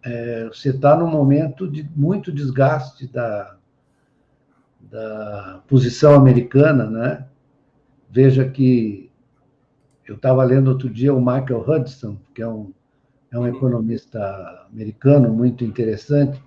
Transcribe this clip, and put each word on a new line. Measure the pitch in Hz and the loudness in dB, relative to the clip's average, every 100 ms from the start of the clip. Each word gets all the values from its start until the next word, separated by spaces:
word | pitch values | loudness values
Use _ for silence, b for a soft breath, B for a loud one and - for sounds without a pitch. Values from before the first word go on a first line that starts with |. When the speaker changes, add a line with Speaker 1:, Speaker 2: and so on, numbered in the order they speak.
Speaker 1:
é, | 123 120 120 117 113 | -10 -10 -10 -10 -12
você | - 143 | -6 -4
tá | 131 143 160 | 0 2 2
num | 165 | 2
momento | 156 139 143 160 - 185 | 0 2 2 0 -6 -10
de | 147 147 147 | -10 -10 -2
muito | 147 202 196 | -2 -2 -6
desgaste | 143 139 131 139 151 - _ 127 | -8 -6 0 0 0 -8 _ -14
da, | 123 117 104 95 _ _ _ _ _ _ _ _ _ _ _ _ _ | -8 -8 -8 -12 _ _ _ _ _ _ _ _ _ _ _ _ _
da | _ 110 110 107 107 101 95 95 _ | _ -14 -12 -12 -12 -12 -14 -20 _
posição | 135 123 120 151 | 2 2 2 6
americana, | 143 131 123 120 135 151 139 107 | 8 8 4 2 2 4 2 -2
né? | 113 117 76 - _ _ _ _ _ _ _ _ | -4 -6 -8 -14 _ _ _ _ _ _ _ _
Veja | 127 135 135 131 | 4 4 4 -2
que | 135 131 123 110 98 - _ _ _ _ _ _ _ _ _ - | 0 2 2 0 -8 -18 _ _ _ _ _ _ _ _ _ -20
eu | 104 | -4
tava | 131 131 | 0 2
lendo | 131 135 131 | 4 4 2
outro | 131 127 | 0 -6
dia | 107 135 | -2 0
o | 135 | 2
Michael | 123 127 131 117 117 | 0 -2 -4 -6 -2
Hudson, | 156 - - 113 101 _ | -2 -2 -10 -14 -16 _
que | - | -12
é | 113 | -10
um, | 110 101 - _ _ _ _ _ | -10 -14 -20 _ _ _ _ _
é | 120 | -6
um | |
Speaker 2:
Uhum. | 120 | -4
Speaker 1:
economista | 123 123 120 110 113 _ 113 98 98 87 - _ | -2 -2 -2 -4 -8 _ -10 -10 -10 -18 -20 _
americano | 110 107 107 135 143 117 | -14 -14 -2 4 4 4
muito | 110 123 120 | 2 -2 -2
interessante | 117 107 110 104 - 147 139 135 | -8 -4 -6 -6 -2 0 0 -4